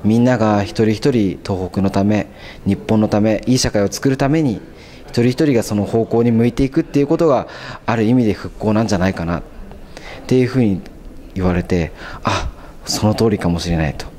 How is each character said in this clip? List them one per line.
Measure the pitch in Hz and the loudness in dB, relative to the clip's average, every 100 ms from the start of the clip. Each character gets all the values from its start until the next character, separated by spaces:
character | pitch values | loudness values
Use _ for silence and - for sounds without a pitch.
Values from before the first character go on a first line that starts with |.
み | 104 117 | 4 4
ん | 123 | 4
な | 123 | 4
が | 107 104 | 4 2
一 | 98 - 110 | 0 2 2
人 | |
一 | 104 147 | 2 2
人 | 123 98 - | 2 0 -2
東 | - 95 92 | -6 -4 -4
北 | - | -2
の | 95 | 0
た | 98 | 2
め、 | 101 104 - - - - - | 2 2 -2 -12 -18 -6 -2
日 | 98 | -2
本 | - 110 | 0 2
の | 107 | 2
た | 107 | 2
め、 | 110 104 - | 2 0 0
い | 127 | 0
い | |
社 | 127 | 2
会 | 107 | 0
を | 101 | 0
作 | - 139 | 0 -2
る | 135 | 0
た | 139 | 2
め | 160 | 2
に、 | 147 92 - - - - - | 0 -2 -8 -20 -20 -20 -6
一 | |
人 | - 120 | 0 0
一 | |
人 | 123 156 | 2 2
が | 117 | 2
そ | 101 104 | 0 -2
の | 98 | 0
方 | 113 113 | 0 2
向 | 117 | 2
に | 120 | 4
向 | 113 120 | 4 2
い | |
て | 120 | 2
い | 135 | 0
く | 165 | 0
っ | |
て | 160 143 | 0 0
い | |
う | 143 | 0
こ | 165 | 2
と | 170 | 4
が、 | 120 87 - - - - | 2 0 -12 -14 -10 -2
あ | 113 | 0
る | |
意 | 107 | 4
味 | 127 110 | 4 2
で | |
復 | 92 90 - | 0 -8 -4
興 | 104 | 0
な | 107 | 0
ん | 110 | 2
じ | |
ゃ | 87 | 2
な | 92 | 0
い | |
か | 92 85 | 0 -4
な | 85 | -4
っ | - - - - - - - - - | -8 -16 -18 -18 -18 -18 -16 -16 0
て | 127 | 2
い | |
う | 123 | 2
ふ | 131 | 2
う | |
に | 113 90 - - - - - 95 | 2 0 -6 -18 -18 -18 -12 -2
言 | 90 | 0
わ | |
れ | 87 | 0
て、 | 85 90 85 - - - | 0 0 -2 -6 -14 -6
あ、 | - - - - - - - | -4 -4 -4 -10 -18 -16 -8
そ | - 107 | 0 0
の | |
通 | 104 113 | 2 2
り | 101 | 2
か | 90 | 0
も | 85 | -2
し | 87 | -2
れ | 82 | 0
な | 78 | -2
い | |
と。 | - - | -4 -12